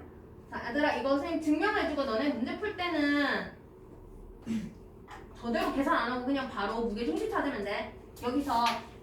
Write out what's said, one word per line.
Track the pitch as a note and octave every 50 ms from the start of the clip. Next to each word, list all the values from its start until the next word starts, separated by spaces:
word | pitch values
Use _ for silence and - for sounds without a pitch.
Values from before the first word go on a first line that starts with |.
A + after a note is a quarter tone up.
| - - - - - - - - - -
자, | - A#3 - -
얘들아, | B3 D4 D4+ - -
이거 | B3 B3 C4+
선생님 | C#4+ D4 E4+ F4 D#4+ -
증명해주고 | - D4+ D4+ D#4+ G4 G#4 G#4 G#4 E4 D#4+ D4 C#4+ C4+
너네 | A#3 A3 A3+ C#4+ D4 B3
문제 | A3 C4 - - -
풀 | G#4+ G#4 G#4
때는 | F4+ F4 F4 D#4+ D4 C#4+ D4 C#4+ D4 C#4+ - - F#3+ F3+ - - - - - - - - - - - - - - - - - - - - A3 A3+ A3 - - - - - - - - - - - - - - - -
저대로 | A#3 A#3+ A#3 E4 F#4 F#4 -
계산 | C4+ C#4 E4 D#4
안 | C#4 - B3
하고 | B3+ B3 B3
그냥 | C4+ C#4 C4+ - A3
바로 | - G3+ G3+ G#3+ A3+ A#3 A#3
무게중심 | G#3 G#3 A#3 A#3+ D4+ E4 G4 A4 -
찾으면 | G4 D#4+ C#4+ C#4 A#3+ G#3 G3
돼. | G3 G#3+ A3 G#3+ - - - - - - -
여기서 | A#3 B3 C4+ D4 C4+ C4+ A#3+ A#3 A#3+ A#3 A#3 A#3 - - - -